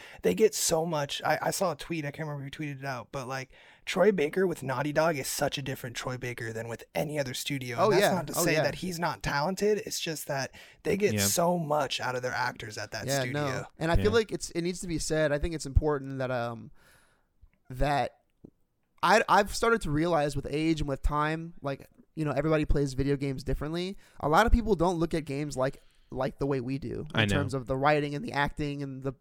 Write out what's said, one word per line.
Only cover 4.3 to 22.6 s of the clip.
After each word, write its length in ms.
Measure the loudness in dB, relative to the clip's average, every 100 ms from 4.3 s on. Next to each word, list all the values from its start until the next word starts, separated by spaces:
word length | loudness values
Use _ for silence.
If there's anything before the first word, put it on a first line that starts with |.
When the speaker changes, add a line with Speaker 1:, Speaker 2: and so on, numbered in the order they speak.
| 2 0
Speaker 1:
with 160 | 0
Naughty 280 | -4 -2 0
Dog 260 | 4 2 2
is 100 | -4
such 300 | -2 -2 -2
a 40 |
different 340 | -6 -8 -8 -8
Troy 220 | -6 -6
Baker 340 | -8 -8 -8
than 160 | -8 -8
with 160 | -10 -8
any 240 | -4 -2 -2
other 160 | -4
studio. 440 | -4 -4 -6 -4 0
Speaker 2:
Oh, 40 | 4
Speaker 1:
And 80 |
that's 80 | 6
Speaker 2:
yeah. 100 | 4 2
Speaker 1:
not 120 | -2
to 60 | 0
Speaker 2:
Oh, 60 |
Speaker 1:
say 100 | 2
Speaker 2:
yeah. 100 | 2
Speaker 1:
that 120 | 0 -2
he's 240 | -8 -4
not 240 | -4 -4
talented. 580 | -2 0 -2 0 0 0 -2
It's 140 | -6
just 260 | -6 -8 -6
that 240 | -4 -4 -8 -20 -10
they 140 | -2 0
get 160 | 2
Speaker 3:
Yeah. 80 | 2
Speaker 1:
so 360 | 2 2 2 2
much 440 | 0 0 0 -2
out 140 | -4 -4
of 60 |
their 120 | -4
actors 440 | -2 -4 -4 -12 -10
at 140 | -10
that 160 | -8 -2
Speaker 2:
Yeah, 140 | -2
Speaker 1:
studio. 200 | -2 -2 -2
Speaker 2:
no. 180 | -4 -8 -6
And 100 | 0
I 40 | 2
feel 100 | 4
Speaker 3:
Yeah. 60 | 2
Speaker 2:
like 140 | 0
it's, 180 | -4 -6
it 100 | -4
needs 200 | -4 -6
to 60 | -6
be 120 | -6
said, 320 | -2 0 2
I 80 | 0
think 160 | -2 -6
it's 100 | 0
important 540 | 2 2 -2 -4 -6
that, 100 | -4
um, 380 | -4 -6 -8 -14 -20 _ _ _ _ _ _ -20 _ -14
that 420 | -2 0 0 -2 _ _ _ -20 _ _ _ _ -4
I, 200 | 4 6 8
I've 280 | 6 6 2
started 260 | 2 2
to 100 | 2
realize 440 | 0 2 2 2 -2
with 120 | -4
age 320 | -2 0 0
and 60 | 0
with 120 | 0
time, 520 | 0 2 0 0 -6 -8
like, 260 | -6 -8 -10 _ _ -4
you 100 | -2
know, 60 |
everybody 340 | 0 2 2